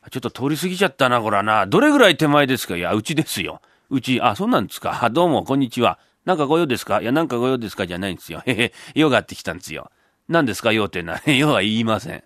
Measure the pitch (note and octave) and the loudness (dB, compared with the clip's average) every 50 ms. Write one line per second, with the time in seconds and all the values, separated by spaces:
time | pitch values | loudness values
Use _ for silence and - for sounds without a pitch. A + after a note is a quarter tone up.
0 | _ - - C3+ - A2+ _ - A#2+ C#3+ D#3 C#3 F3 F#3 F#3 F3+ G3+ F3 - - | _ -12 -12 -8 -8 -8 _ -4 -2 -2 -2 -2 -4 -6 -2 0 -2 -2 2 2
1 | C3+ B2+ B2 A#2+ G#2+ A2 G#2 G2 G2+ A2 G#2+ A2 G2 F#2+ A2+ F#3+ C#4 D4+ C#4+ C#4+ | 2 2 4 2 2 2 2 2 2 4 2 2 2 4 4 4 4 6 6 6
2 | A#3+ F#3+ E3+ - D#3 D3 C#3+ D3 C#3+ B2+ C3 A2+ - - F#2+ E2+ F2 E2+ G2 A2 | 6 6 4 4 2 4 4 4 4 2 0 -4 -4 -6 -6 -4 -2 0 -2 -2
3 | A2 - E3 C#3+ - - - G#2+ F2 E2 D#2+ - _ _ _ _ _ _ C3+ C3 | -2 -2 -2 -2 -2 -2 -6 -8 -6 -8 -10 -14 _ _ _ _ _ _ -4 -4
4 | - C3 C3 A#2 - A#2+ G2+ - F#3+ A#3 B3 D#3 G2 - - - - - - - | 0 0 0 2 2 2 0 0 -2 0 0 0 -2 -4 -8 -8 -6 -6 -4 -2
5 | A2+ A#2 A2+ D#3+ F3+ F3 C#3+ G#2 E2+ E2+ C3 C#3 C3+ A#2 - B2 A#2 G2+ E2 _ | -2 0 2 2 2 2 2 0 0 0 0 0 0 -2 0 0 2 2 0 _
6 | _ _ _ _ _ E3+ F#3 D#3 C#3+ C3 D#3 E3 F3 C#3+ A#2+ G#2 - - G2+ G#2 | _ _ _ _ _ -2 0 0 2 2 2 2 2 0 -2 -6 -2 -2 -2 -2
7 | E2+ A2+ B2+ D#3 E3 - B2 A#2 B2 B2+ C3+ B2+ A2+ G2 - - G2+ E2+ F2+ E2+ | 0 0 0 0 0 -2 -2 -2 0 -2 -2 -2 -4 -8 -6 -6 -6 -6 -6 -6
8 | G2 G2 F2 - - - E2 D#2+ - C3+ B2+ G2 A#2+ A2+ _ - - - - C3+ | -6 -6 -8 -8 -12 -14 -14 -8 -4 -4 -2 -2 -2 -4 _ -12 -20 -6 0 2
9 | D#3 D3+ B2+ G#2+ - - F#2+ - - F#2+ E2 F2+ - - D#2 C#2+ C2 - _ _ | 2 4 4 2 0 -2 -14 -10 -8 -10 -10 -10 -12 -12 -12 -12 -12 -16 _ _
10 | _ _ _ _ _ - D#3+ E3+ D3+ A#2 G2 - - A2+ A2 A2 G#2 G2 - F#2 | _ _ _ _ _ -2 0 0 0 0 -2 0 0 2 2 2 0 -2 -4 -8
11 | E2+ E2+ E2 - - D3+ D3 B2 D3 D3+ C3+ G2+ F#2+ G#2+ A2 A2+ A#2 A2+ A2 G2 | -8 -6 -10 -4 0 2 2 4 4 2 2 2 2 0 0 0 0 0 -2 -2
12 | - - - - _ | -4 -10 -12 -14 _